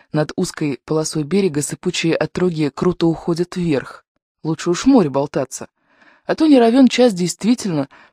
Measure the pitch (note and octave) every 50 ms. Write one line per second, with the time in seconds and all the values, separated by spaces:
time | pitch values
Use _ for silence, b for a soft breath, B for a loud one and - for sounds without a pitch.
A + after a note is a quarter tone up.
0 | b b - D3+ D#3 - - - F#3 - - - D#3 D3 B2+ - _ - D#3 D#3
1 | D#3 - - D#3 D3 C#3+ F3 G#3 G3 F3+ C#3 D3 C#3+ - D#3+ - - F#3 - -
2 | - E3 D3+ - D#3 - - - F3+ F#3 E3 D#3 D3+ C#3 - - F3 F3+ E3+ -
3 | E3+ E3 D#3+ - - - E3+ D#3+ F3+ - - F#3 F3 E3+ C#3+ B2 - - - -
4 | _ _ _ _ _ _ _ _ - D#3 D#3+ - - F3 F3 - - C4 C#4 A#3+
5 | F3 C#3+ C3 C#3 D3 - - D#3 C3 - - - - - _ b b b b b
6 | b b b b b - B3 - D#4+ D#4 C#4+ B3+ A#3 A3+ A#3 C#4 C4 A#3 - A#3+
7 | B3 B3 F#3+ E3+ F3+ E3 - - - A3 B3 - - G3 D#3+ C#3+ C#3 b b b
8 | b b